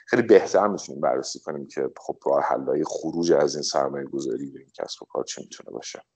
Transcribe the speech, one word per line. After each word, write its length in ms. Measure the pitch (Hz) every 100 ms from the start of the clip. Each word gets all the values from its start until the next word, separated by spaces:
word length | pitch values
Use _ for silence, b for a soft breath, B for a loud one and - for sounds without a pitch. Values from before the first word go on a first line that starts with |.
| -
خیلی 140 | 123
بهتر 460 | 113 101 - 98 104
می‌تونیم 340 | 92 - 69
بررسی 380 | 76 64 69 -
کنیم 280 | - 73 69
که 220 | - 65 -
خب، 200 | - - -
راه 180 | 71
حل‌های 400 | 71 65 67 76 78
خروج 460 | - 80 82 85
از 240 | 73 73 73
این 80 |
سرمایه 420 | 71 73 69 71 67
گذاری 460 | 69 69 - 69
به 80 | 67
این 100 | -
کسب 300 | - - -
و 20 | -
کار 180 | 64
چه 180 | - -
می‌تونه 300 | - - -
باشه. 300 | - - - -